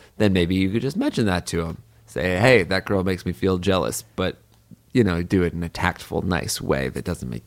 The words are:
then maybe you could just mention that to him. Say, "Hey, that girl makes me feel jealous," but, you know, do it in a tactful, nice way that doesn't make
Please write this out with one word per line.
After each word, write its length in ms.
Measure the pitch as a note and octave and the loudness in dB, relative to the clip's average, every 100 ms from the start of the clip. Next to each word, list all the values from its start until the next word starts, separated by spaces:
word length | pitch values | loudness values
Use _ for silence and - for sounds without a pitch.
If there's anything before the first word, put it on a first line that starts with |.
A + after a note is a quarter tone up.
| - - | -20 0
then 140 | G#2+ | 2
maybe 220 | F#2 F2 F#2 | 4 2 2
you 140 | F#2+ | 0
could 120 | A2 | 0
just 140 | B2+ E3 | -2 -2
mention 300 | C#4+ C#4+ A2 | -2 0 0
that 200 | F2+ - | 0 -2
to 140 | F2+ | -4
him. 160 | E2 - - _ - | -4 -8 -16 _ -12
Say, 280 | - F2+ F2+ | -4 -2 2
"Hey, 240 | B2 B2 | 6 6
that 220 | E2 F#2+ - | 4 -2 0
girl 160 | G2+ | 0
makes 240 | F#2 F2+ - | 0 -2 -4
me 60 | |
feel 260 | F2 F#2+ F#2 | -2 0 2
jealous," 460 | F2+ F#2 B1 - - | 2 0 0 -4 -8
but, 220 | - F#2 - _ _ _ - _ | -4 -4 -6 _ _ _ -20 _
you 80 | B2+ | 0
know, 220 | G#2 F2 | 2 0
do 180 | F2 G2 | 0 2
it 100 | F2 | 2
in 120 | E2 | -2
a 40 | E2+ | -6
tactful, 540 | - F2 F2+ - E2 | -4 -4 -4 -6 -4
nice 380 | F#2 F2 - - | -2 -2 -4 -6
way 280 | - C#2+ C2 | -2 -2 -2
that 140 | - | -6
doesn't 240 | - E2+ B1+ | -6 -6 -8
make 140 | A1+ | -10